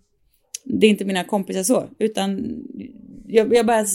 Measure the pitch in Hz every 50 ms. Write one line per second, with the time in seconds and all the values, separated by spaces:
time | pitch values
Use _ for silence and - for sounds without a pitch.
0 | _ _ _ _ _ _ _ _ _ _ - - - - - 190 190 220 208 196
1 | 196 196 190 180 175 - 214 202 190 - 190 190 185 185 254 190 - - - -
2 | 214 220 220 196 196 196 196 196 - - - - - - - - - - - -
3 | - - - - - - - 220 220 214 233 240 226 220 220 220 214 202 -